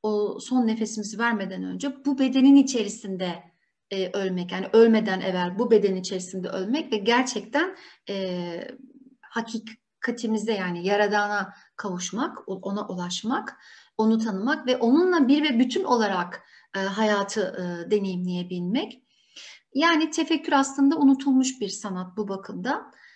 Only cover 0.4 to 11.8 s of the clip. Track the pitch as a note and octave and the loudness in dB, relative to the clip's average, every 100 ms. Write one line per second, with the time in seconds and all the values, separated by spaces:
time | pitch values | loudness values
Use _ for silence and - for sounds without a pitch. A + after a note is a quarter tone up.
0.4 | - B3+ A3+ A3 A3 A3 G#3 G3+ A#3 A3 | -2 2 2 0 -4 -4 -8 -4 -2 -2
1.4 | F#3+ F#3 F3+ F#3 C#4 C4+ D4 C4+ C4 C4 | -4 -8 -8 -6 -6 -4 -4 0 2 6
2.4 | C4 C#4 C4 A#3+ G3+ - G3 F#3 F3+ E3+ | 10 10 8 0 -4 -6 -10 -6 -6 -6
3.4 | - _ _ _ _ G3 F#3 G3+ F#3+ F3+ | -14 _ _ _ _ -4 -4 -2 -2 -4
4.4 | F3 F#3 F#3+ A3 A3+ A3 G#3+ F#3 F#3+ F3+ | -4 -6 2 6 8 6 2 -2 -2 -2
5.4 | F3+ G3 G3+ G#3+ G3 F#3 F#3 F#3+ F3+ F#3+ | -2 -2 4 4 4 -2 -4 -8 -8 -10
6.4 | F3+ - F#3+ C#4+ D#4+ G#3 G3+ A#3 B3+ G#3+ | -8 -6 -4 -4 -2 -2 2 2 0 -6
7.4 | - C#4+ F#4 F#4+ - _ - G3 F#3+ F3+ | -4 -2 -2 -6 -20 _ -10 -6 -4 -6
8.4 | F3 E3+ - - - - - _ - - | -6 -8 -12 -16 -20 -20 -20 _ -10 -8
9.4 | A3+ A3+ - - _ _ A#3+ A#3 A3+ A3 | -6 -10 -10 -20 _ _ -6 -4 -2 -2
10.4 | G#3+ G#3 F3+ F3 F3+ G3+ G#3 G#3 G#3 G#3 | -2 -4 -4 -4 -2 2 2 2 0 -4
11.4 | G3 - _ - | -6 -12 _ -10